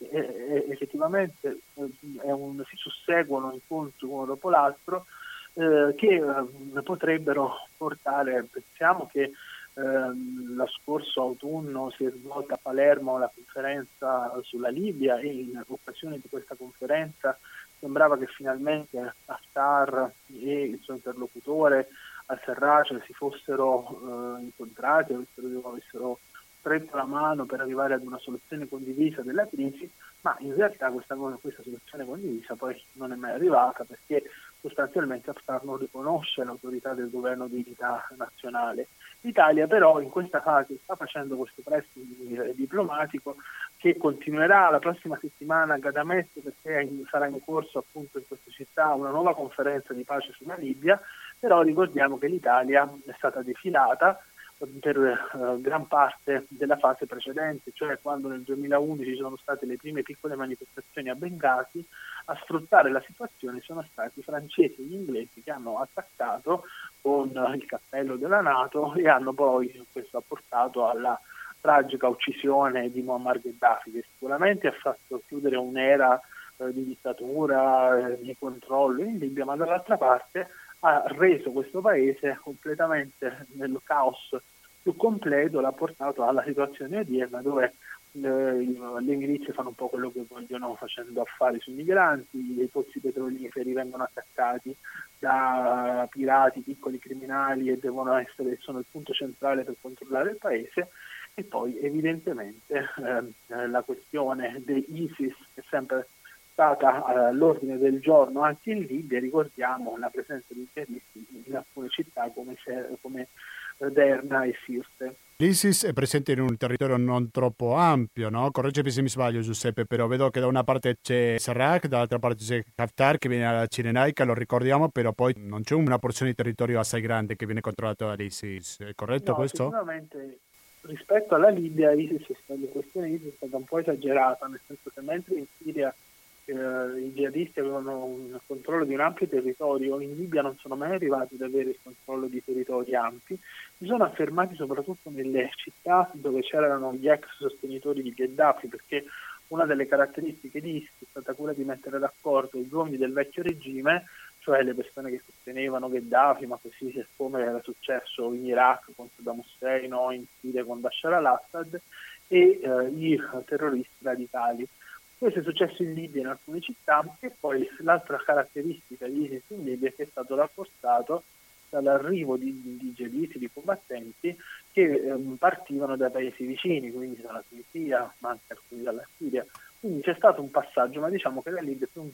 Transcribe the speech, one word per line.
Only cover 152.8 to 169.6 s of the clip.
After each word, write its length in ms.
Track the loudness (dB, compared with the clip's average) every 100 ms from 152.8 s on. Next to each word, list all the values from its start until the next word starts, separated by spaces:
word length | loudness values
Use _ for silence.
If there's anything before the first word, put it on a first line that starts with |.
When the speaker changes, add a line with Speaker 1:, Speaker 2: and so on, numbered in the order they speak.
| -2 0
Speaker 1:
del 160 | 0
vecchio 300 | 0 -2 -2
regime, 640 | -4 -4 -8 -2 0 0 -2 -20 -20 -8
cioè 240 | 2 4
le 120 | 4
persone 360 | 0 -6 -8 -8
che 120 | -10
sostenevano 640 | -12 -20 -12 -6 -4 -4 -4
Gheddafi, 580 | -4 2 6 6 4 -2
ma 100 | -10
così 300 | -12 -12 -10
si 60 | -8
è 60 | -10 -8
come 260 | -4 -2
era 180 | -2 -4
successo 680 | -8 -10 -6 -6 -6 -6 -6
in 140 | -4 0
Iraq 440 | 4 6 4 -2
con 140 | -20 -20
Saddam 260 | -12 -10 -10
Hussein 520 | -12 -8 -2 -2 -2
o 200 | -2 -2
in 120 | -4 -10 _
Siria 260 | -6 -4
con 160 | -4 -4
Bashar 340 | -6 -4 0
al-Assad, 640 | 2 4 2 0 -10 -8 -10 -14 -20 -20 -16 2
e, 320 | 8 8 8
eh, 260 | 2 2 0
i 260 | 0 2 2 0 -8
terroristi 600 | -4 -2 0 -2 -4 _
radicali. 640 | -6 -4 -6 -4 -2 -2 -6 _ -20 -20 _ 0
Questo 220 | 0 0
è 20 |
successo 400 | -2 0 0 -2
in 120 | -4
Libia 260 | -6 -6 -4
in 80 | -4
alcune 320 | -6 -8 -10
città, 440 | -10 -6 2 2 2 -6
e 120 | -12 -6
poi 300 | -2 -2 -2 -2
l'altra 440 | 2 2 2 -2
caratteristica 840 | 2 2 2 -4 -6 -6 -12 -12 -6
di 180 | -4
isis 180 | -4 -6 -10
in 160 | -8